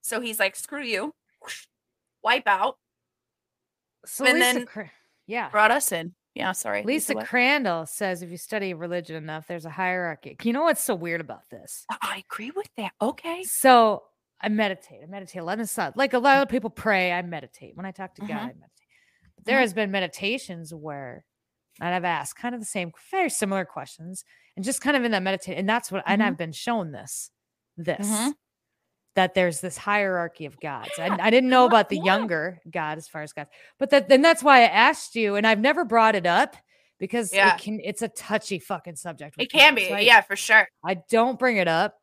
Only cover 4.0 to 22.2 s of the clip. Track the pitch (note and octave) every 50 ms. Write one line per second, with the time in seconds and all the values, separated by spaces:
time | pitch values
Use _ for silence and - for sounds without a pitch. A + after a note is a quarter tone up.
4 | _ - - - C4 C4+ B3 E4 B3 B3 B3 B3 B3 - - G#3+ G3 D#3 _ _
5 | _ _ _ _ _ - G#3 A#3+ G#3 C#3+ G#3 G#3 G#3+ G#3+ A#3+ C#4+ C#4 - G3 E3
6 | E3 E3+ F3+ _ _ _ _ - - F#3 F#3+ - - - G2+ G2+ G#3 G#3 C4+ D#4
7 | - - F#3 G#3+ A3 - - B3 B3 C4 C#4+ D4 B3+ G3 E3+ E3 D#3+ - - -
8 | G#3 F#3+ F#3 E3+ F3+ E3+ F3 - - - - G#3+ G3 F#3+ F3+ D#3 E3+ F3 F3 F3+
9 | E3+ D#3+ D#3+ D#3+ D3+ D#3 D#3 D#3 D#3 _ F3 E3+ D#3 E3 D3 F3+ F#3 F#3 F3+ F#3
10 | F3+ E3+ D#3 - - C#3 - _ - A3+ A#3 C4+ D#4+ E4+ D4+ D#4 - - A3+ E3+
11 | E3 E3+ E3+ E3 E3 C3 A2+ - _ _ - - - - - - - - - -
12 | - - - F#3+ - _ - - G#3+ B3 D#4 F#4+ G#4 - _ - G#3+ F#3 _ _
13 | G#3 A#3 C4 - - E4+ E4 F4+ F#4 A#3 - - - C4 B3+ A#3+ A3+ A3 G#3 -
14 | _ _ _ _ _ _ _ _ - A3+ G#3+ G#3+ A3 G3+ F#3+ F#3 - _ C#3 G2+
15 | C#3 D#3+ G3 G3+ F#3+ F3 - F3+ E3 E3 G3 A3 A#3 G3 - - F#3 D3 - -
16 | C#4 C4+ - B3+ A#3+ C#4 C4+ C#4 C#4 C4+ A3+ B3+ - A3+ - - - A3 G#3 F#3+
17 | F3+ F3+ F3 F3 F3+ F3 E3+ D#3 C#3 - _ - - G#2 - - F3+ F#3+ F3+ -
18 | G3 F#3 _ - G#3 G#3 D#3 D3 A3 B3 - - _ _ _ _ _ _ _ _
19 | _ _ _ _ _ _ _ _ _ - B3+ C4+ C4 G#3+ F3 G#3+ G#3+ G3 F#3+ G3
20 | F#3 E3 - - G3 G3 A#3 C4+ - - F#3 E3+ E3 D3+ E3+ D#3 D3 D#3 C#3+ C#3+
21 | C#3 B2 B2 - _ _ _ _ _ _ _ _ _ _ _ - - F3 F3+ F#3
22 | F3 F3+ E3+ D3+